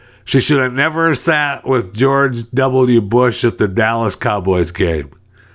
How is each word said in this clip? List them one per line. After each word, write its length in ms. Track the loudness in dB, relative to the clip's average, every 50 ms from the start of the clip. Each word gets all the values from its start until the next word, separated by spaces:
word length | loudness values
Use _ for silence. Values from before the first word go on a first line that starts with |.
| -20 -20 -20 _ -6
she 140 | 0 0 0
should 200 | 2 2 0 0
have 140 | 0 0 -2
never 420 | -2 -2 -2 0 0 0 0 0
sat 500 | 0 0 0 0 0 0 -4 -6 -6 -2
with 300 | -2 0 0 -2 -4 -2
George 520 | 0 2 2 2 2 2 0 -2 -4 -8 -4
W. 500 | -2 0 0 2 2 2 2 4 4 2
Bush 420 | 2 2 2 2 2 2 0 0 -2
at 140 | -2 0
the 100 | 0 -2
Dallas 480 | -2 0 0 0 0 0 -2 -2 -4 -4
Cowboys 540 | -4 -4 -4 -2 -2 0 0 0 0 0 -2
game. 400 | -2 -2 -2 -2 -2 -4 -6 -10 -14 _ _ _ _ _ -20 _